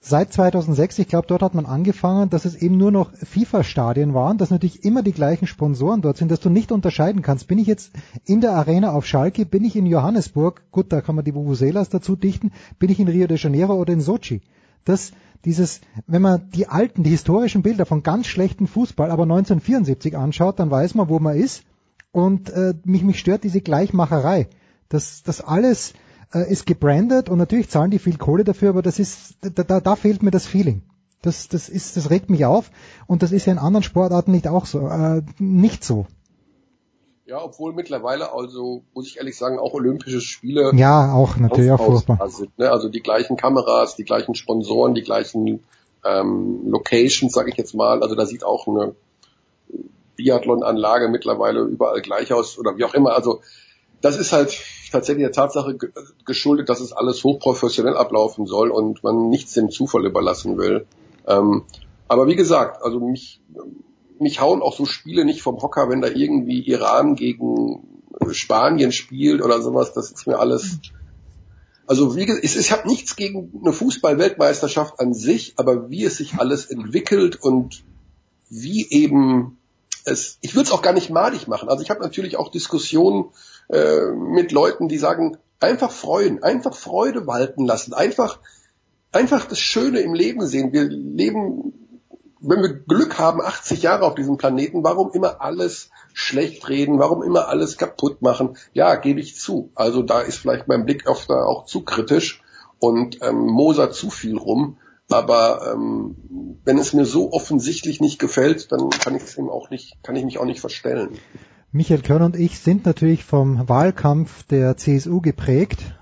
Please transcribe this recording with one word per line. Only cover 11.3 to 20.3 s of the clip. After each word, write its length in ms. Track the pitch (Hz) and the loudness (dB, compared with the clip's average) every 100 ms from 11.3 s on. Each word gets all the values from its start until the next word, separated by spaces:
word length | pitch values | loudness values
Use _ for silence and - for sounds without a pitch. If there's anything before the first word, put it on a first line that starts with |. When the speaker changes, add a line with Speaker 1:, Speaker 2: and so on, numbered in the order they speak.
Speaker 1:
Vuvuzelas 560 | 143 147 131 135 185 190 | -4 -4 0 2 0 -2
dazu 260 | 190 - 190 | -2 -2 -2
dichten, 340 | 196 196 208 - - - | -2 -2 -6 -6 -20 -2
bin 100 | 180 | 0
ich 100 | 190 | 2
in 100 | 185 | 2
Rio 180 | 170 180 | 2 2
de 100 | 160 | 0
Janeiro 380 | 156 139 190 | 0 2 2
oder 180 | 190 175 | 0 0
in 80 | 170 | 0
Sochi. 400 | 147 233 - 110 _ _ _ _ - | 0 -2 -4 -8 _ _ _ _ -2
Das, 260 | 190 - - _ _ | -2 -2 -18 _ _
dieses, 380 | 170 165 170 - _ 110 - | -4 0 0 -2 _ -18 -2
wenn 160 | 170 | 2
man 260 | 190 180 185 | 4 2 0
die 120 | 170 - | -4 -2
alten, 360 | 151 233 - | 0 0 2
die 80 | 151 | 2
historischen 500 | 160 - 190 240 208 | 2 2 2 2 2
Bilder 240 | 185 220 | 0 0
von 180 | 175 151 | 0 0
ganz 240 | 156 196 240 | 0 -2 -2
schlechten 400 | - 190 - 190 | -2 -2 0 -2
Fußball, 440 | 214 240 - 156 | 0 -4 -2 -2
aber 160 | 165 165 | 0 2
neunzehnhundertvierundsiebzig 880 | 170 196 180 160 254 156 131 156 151 | 2 2 0 2 0 0 -2 -4 -4
anschaut, 420 | 135 | -6